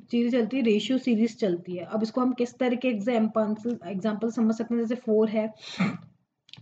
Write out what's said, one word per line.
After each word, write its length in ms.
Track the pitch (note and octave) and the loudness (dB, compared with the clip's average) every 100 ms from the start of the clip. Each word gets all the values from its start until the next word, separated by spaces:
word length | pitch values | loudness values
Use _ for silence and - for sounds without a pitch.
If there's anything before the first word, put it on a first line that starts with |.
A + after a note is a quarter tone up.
सीरीज 300 | - A#3+ A#3+ | -2 0 2
चलती 240 | B3 A3 C4 | 2 0 2
है, 60 | |
ratio 340 | A#3 G#3+ G#3+ C4 | 4 4 2 0
series 360 | B3+ G#3+ A3+ - | 2 2 2 0
चलती 380 | G3+ E3+ F3+ F3 | -2 -2 -4 -10
है। 80 | E3 | -6
अब 160 | G#3+ | -2
इसको 180 | A3 B3+ | -2 0
हम 120 | B3+ | 0
किस 240 | B3+ A#3+ - | 0 -2 -2
तरह 180 | B3+ B3 | 0 0
के 120 | B3+ | 0
example, 920 | G#3+ G3+ A#3 A3 A3 G#3+ G#3+ A#3 A#3+ F3 | -2 0 2 2 2 0 -2 -4 -6 -6
example 440 | F#3+ G#3+ G#3+ A#3 | -4 -4 -2 -2
समझ 240 | A#3 A3 A3 | 0 0 0
सकते 180 | A3+ | -2
हैं, 60 | A#3 | -2
जैसे 140 | A3+ A#3+ | -2 -4
फ़ोर 320 | - G#3+ A3 | 0 2 2
है, 220 | A3 A3 - - - F#3+ - - _ _ _ _ - | 0 -4 -6 -12 -2 -2 -2 -12 _ _ _ _ -6